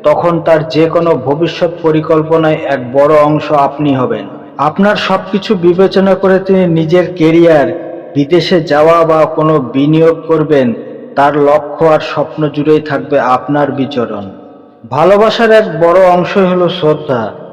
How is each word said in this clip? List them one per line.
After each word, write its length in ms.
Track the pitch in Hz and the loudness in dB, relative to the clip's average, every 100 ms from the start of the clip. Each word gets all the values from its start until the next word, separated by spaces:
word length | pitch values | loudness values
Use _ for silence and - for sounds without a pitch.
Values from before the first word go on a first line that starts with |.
তখন 380 | 151 151 170 170 | 2 0 0 0
তার 280 | 156 160 151 | 2 0 0
যে 200 | 147 160 | 0 0
কোনো 220 | 170 170 151 | 0 0 -2
ভবিষ্যৎ 540 | 120 147 170 - 175 165 | -2 -2 -2 -2 -4 -2
পরিকল্পনায় 760 | 160 156 156 160 151 160 156 151 - | -2 -2 0 0 2 0 0 -2 -2
এক 280 | 139 123 | -4 -2
বড় 220 | 131 143 156 | 0 4 4
অংশ 360 | 147 151 - | 4 0 0
আপনি 440 | 151 143 - 147 131 | 0 0 -2 -2 0
হবেন। 320 | 123 110 101 - - - | -2 -4 -8 -16 -18 -4
আপনার 380 | 143 156 202 196 | -4 0 0 0
সবকিছু 600 | - 190 185 208 - 208 | -2 -4 -2 -6 -4 0
বিবেচনা 600 | 170 175 190 190 190 190 | 0 2 2 2 0 2
করে 240 | 190 190 | 2 0
তিনি 280 | 190 196 180 | 2 0 2
নিজের 480 | 165 156 175 175 180 | 0 0 0 0 0
ক্যারিয়ার, 520 | 156 165 170 156 127 - - - - 139 | 2 4 4 4 2 -4 -10 -14 -8 -4
বিদেশে 460 | 143 175 165 185 | 0 0 2 -2
যাওয়া 440 | 156 143 156 170 160 | 0 2 4 4 2
বা 200 | 156 151 | 2 0
কোনো 340 | - 156 156 | 0 0 0
বিনিয়োগ 640 | 123 135 143 156 160 160 - | 0 -2 2 4 2 0 -2
করবেন, 460 | 160 151 147 127 107 - - - - | -2 2 2 0 -2 -10 -16 -10 0
তার 220 | 139 147 | 0 2
লক্ষ্য 480 | 143 147 - - 160 | 2 2 -2 -2 2
আর 140 | 156 | 2
স্বপ্ন 500 | - - 139 - 151 | -2 -6 -6 -4 -4
জুড়েই 320 | 143 147 151 | -2 0 0
থাকবে 380 | - 139 127 143 | 0 -6 -2 -2
আপনার 520 | 123 127 - 147 143 | 0 -2 0 -2 -2
বিচরণ। 580 | 127 127 123 113 107 98 - - - - _ - | -2 -4 -4 -6 -6 -12 -16 -20 -20 -20 _ -8
ভালোবাসার 600 | 135 170 202 220 - 226 | 0 2 4 2 0 2
এক 280 | 220 208 156 | 4 2 0
বড় 260 | 170 175 185 | 2 4 4
অংশই 400 | 180 175 202 185 | 2 0 0 0
হলো 240 | 180 175 | 0 -2
শ্রদ্ধা। 640 | - 151 151 - 127 107 92 - | -2 -2 -2 -2 -6 -6 -10 -18